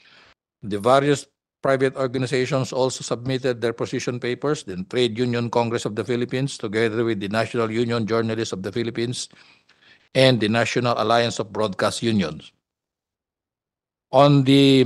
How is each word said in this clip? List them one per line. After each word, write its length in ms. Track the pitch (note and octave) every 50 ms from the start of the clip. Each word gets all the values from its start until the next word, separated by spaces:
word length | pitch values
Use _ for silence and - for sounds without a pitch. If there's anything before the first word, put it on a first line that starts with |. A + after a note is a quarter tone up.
| _ _ _ _ _ _ _ _ _ _ _ _ -
The 160 | G2+ G2+ G2+
various 480 | G2 B2 C3 C#3 C#3 D3 C#3+ C3+ - _ _ _ _ _ _ _
private 340 | - C3+ C3+ B2+ C3+ C3+ C3+
organizations 800 | C#3+ C3+ B2+ A#2+ C3 C3 A#2 C#3+ C3 B2+ A#2+ D3 C3 C3 - -
also 320 | B2+ C3 B2+ - - -
submitted 560 | - B2 A#2 A#2+ C3 C3 B2+ B2+ C3+ B2 A2+
their 100 | A#2 A#2
position 480 | A#2 - B2+ - - B2+ - - B2 B2
papers. 460 | B2 A#2+ B2 B2 - C#3+ D3+ D3 -
The 160 | G2 F#2 F2+ F#2+ -
Trade 260 | - B2 B2 A#2+ G#2+
Union 320 | A2+ B2+ B2 A#2+ A#2+ A#2 A2+ -
Congress 320 | A#2+ A#2 A2+ A2+ A#2 -
of 100 | A#2+ G#2
the 80 | A2+ G#2
Philippines, 540 | A2+ B2 A#2+ A#2+ - C3+ B2+ C#3 C#3 -
together 480 | - - G#2+ G2 A2 A#2 A2+ G#2+ A#2 A#2
with 160 | A2+ A2+ G2
the 80 | G#2 G2
National 420 | G#2 A2+ A2+ A2 - A#2+ A2+ A2
Union 380 | A2 A2+ B2 A#2 A#2 A#2 A2 G2
Journalists 420 | A2+ A2+ A2+ A2+ A2+ A2+ A2 -
of 140 | - F#2+ F#2+
the 80 | G#2 -
Philippines 560 | A#2+ A2+ A#2 A2+ A#2 A#2 A#2+ B2+ - - - _ _ _ _ _ _ _ _ _ _ _ _ _ _ _ _ -
and 260 | C3 C3 C3 B2+ A2
the 80 | A2 G#2
National 480 | A2+ A#2 A#2 - - C3+ B2 A#2+ A#2+
Alliance 400 | A#2 A2 A2 A#2 A#2+ A#2 A#2 -
of 160 | - A2 G2+ G2
Broadcast 480 | G#2 A2 G#2 F#2 - A2+ G2+ - -
Unions. 500 | A#2+ A#2 A2 G#2 F2+ D2+ D#2 - - - _ _ _ _ _ _ _ _ _ _ _ _ _ _ _ _ _ _ _ _ _ _ _ _ _ _ _ _ _ _ _ -
On 320 | - C3 C#3+ C#3+ C#3+ C#3+ C3
the 400 | C3 C#3 C#3 C#3 C#3 C3+ C3 B2+